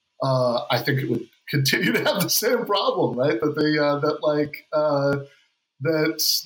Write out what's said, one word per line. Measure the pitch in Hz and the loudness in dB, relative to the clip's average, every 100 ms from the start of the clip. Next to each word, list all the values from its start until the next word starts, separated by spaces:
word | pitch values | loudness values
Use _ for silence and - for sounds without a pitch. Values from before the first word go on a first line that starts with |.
| _ - | _ -4
uh, | 135 131 123 117 - | 0 2 2 0 0
I | 123 | -2
think | - 131 | 0 -2
it | 127 | -2
would | 123 - _ - | -4 -6 _ -4
continue | 139 135 - 185 | -2 0 2 2
to | 226 | 0
have | 269 214 | 0 0
the | 165 | 0
same | - 214 240 | 0 0 0
problem, | - 196 254 190 135 117 | 0 0 0 0 0 0
right? | 143 165 | 0 2
That | 151 | 0
they, | 143 151 151 | 0 0 2
uh, | 147 143 | 2 0
that, | 151 156 | -2 0
like, | 156 151 147 - - | 0 0 -2 -6 -4
uh, | 156 151 143 139 143 - - _ _ _ - | 0 2 2 0 -2 -6 -20 _ _ _ -6
that, | 151 156 156 151 - - | -2 0 0 0 -2 -2